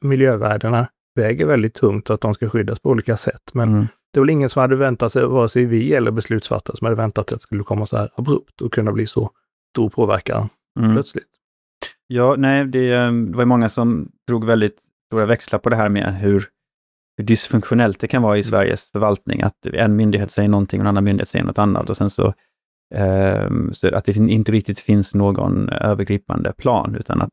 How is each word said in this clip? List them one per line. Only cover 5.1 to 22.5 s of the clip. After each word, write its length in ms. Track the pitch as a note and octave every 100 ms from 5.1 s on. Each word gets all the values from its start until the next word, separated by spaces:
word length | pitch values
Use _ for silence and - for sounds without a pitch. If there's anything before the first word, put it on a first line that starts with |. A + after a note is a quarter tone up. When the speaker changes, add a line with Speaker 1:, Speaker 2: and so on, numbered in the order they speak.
Speaker 1:
sig, 140 | B2+ B2+
vare 220 | B2+ A#2
sig 160 | B2
vi 300 | B2 A2+ C3
eller 160 | D3 A2+
beslutsfattare, 680 | A2 - A2 - G#2+ - -
som 80 |
hade 120 | A2 A2+
väntat 320 | A2 G#2+ -
sig 60 |
att 60 | A2
det 20 |
skulle 200 | - G2+
komma 220 | G2+ G#2 G#2+
så 100 | A2
här 120 | G#2+ -
abrupt 440 | B2+ C#3+ - -
och 120 | A2+
kunna 200 | - G#2+
bli 140 | G#2+ A2
så 240 | - G#2+ _ _ _ _
stor 160 | - A2
påverkan 580 | - G#2 G2+ - A2 G#2+ _ _ -
Speaker 2:
Mm. 120 | A2+
Speaker 1:
plötsligt. 320 | A2 - - - _ _ _ _ - - - -
Speaker 2:
Ja, 280 | B2 B2+ C3+
nej, 260 | C3+ C#3
det, 280 | C3+ B2+ B2+
eh, 200 | B2 B2
det 200 | A#2 G#2+ A2
var 60 |
ju 40 | B2
många 220 | B2 A2
som 400 | - A#2+ F#2+ - _ -
drog 180 | A#2
väldigt 340 | A2 A2+ G#2+ - _ _ -
stora 200 | A2 G#2+
växlar 320 | A#2 - G#2+
på 100 | A#2+
det 80 | A#2
här 120 | G#2
med 260 | G2+ -
hur, 340 | F#2+ G2+ G2 G2+ _ _ _ _ _ _ -
hur 80 |
dysfunktionellt 760 | G#2 A2+ - A2+ - B2 A#2 F#2+
det 80 | A2
kan 140 | C3
vara 140 | A2 G#2
i 40 |
Speaker 1:
Mm. 40 | G#2
Speaker 2:
Sveriges 400 | G2+ G2 G#2+ -
förvaltning, 520 | G#2 G#2+ G2+ - -
att 240 | - - -
en 300 | - A2+ G#2
myndighet 340 | G#2+ G2 G2+
säger 180 | - G#2
någonting 320 | G2+ G2 G2+
och 40 |
en 40 | G2+
annan 160 | G2+
myndighet 240 | G2+ G2 -
säger 160 | F2
något 140 | - -
annat. 320 | G#2 F#2+ -
Och 60 | F#2+
sen 140 | G2+
så, 240 | - G2+ - _